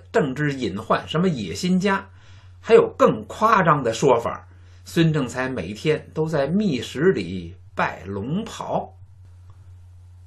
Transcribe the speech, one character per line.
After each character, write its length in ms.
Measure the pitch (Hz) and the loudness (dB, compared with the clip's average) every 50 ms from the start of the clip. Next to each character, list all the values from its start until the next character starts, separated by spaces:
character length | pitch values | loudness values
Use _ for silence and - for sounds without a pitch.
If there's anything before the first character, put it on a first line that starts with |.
| - - - | -10 -2 0
政 200 | 226 180 135 127 | 0 0 0 -2
治 200 | 147 151 147 139 | -2 -2 -2 -2
隐 280 | 135 123 98 90 101 | -2 -4 -4 -4 -6
患， 220 | 110 - 175 - - - | -2 -2 -2 -2 -2 -4
什 120 | - 156 | -2 0
么 80 | 180 196 | 0 0
野 240 | 160 123 104 87 - | 0 -2 -6 -8 -8
心 280 | - - 180 185 185 | -4 -2 0 0 2
家， 280 | 175 202 190 190 - - - - - - - - - - - - | 2 0 0 -2 -4 -10 -20 -20 -20 -20 -20 -20 -20 -20 -20 -18
还 140 | - - 226 | 2 6 6
有 200 | 226 - - - | 6 6 6 2
更 280 | - 269 233 - 214 214 | 2 2 2 2 0 -6
夸 360 | - - - 214 220 226 196 | -12 -6 -2 2 4 4 4
张 220 | 180 165 151 143 127 | 6 4 4 2 2
的 100 | 113 113 | -2 -2
说 220 | - - 139 123 113 | 2 4 4 4 4
法， 260 | - 90 - - - - - - - - - - - | 2 -4 -8 -8 -14 -20 -20 -20 -20 -20 -20 -20 -20
孙 280 | - - 170 165 160 151 | -4 0 2 2 4 2
政 140 | 151 131 | 0 -2
才 220 | 117 - 127 131 131 | -4 -4 -6 -4 -4
每 240 | 131 117 85 90 104 | -4 -6 -6 -6 -8
天 360 | - - 151 147 143 - - - | -4 0 0 0 0 -2 -8 -4
都 120 | 156 156 | -4 -2
在 200 | 160 160 147 139 | 0 0 0 0
密 340 | 143 165 202 220 202 139 120 | 2 0 0 2 2 0 -2
室 300 | 107 - - 127 151 185 | -4 -6 -4 0 2 2
里 460 | 175 120 95 85 95 92 85 85 - - - - - | 2 2 -2 -6 -6 -8 -8 -10 -14 -18 -20 -12 -6
拜 300 | - 175 143 - - 85 | -4 -4 -4 -4 -8 -12
龙 400 | 92 101 98 101 127 156 196 226 | -10 -8 -8 -6 -6 -6 -6 -6
袍。 500 | - - - - 92 123 185 - - - - - - - - - - - - - - - - - - - - - - - - - - - - - | -8 -10 -12 -8 -4 -4 -4 -4 -6 -14 -20 -20 -20 -20 -20 -20 -20 -20 -20 -20 -20 -20 -20 -20 -20 -20 -20 -20 -20 -20 -20 -20 -20 -20 -20 -20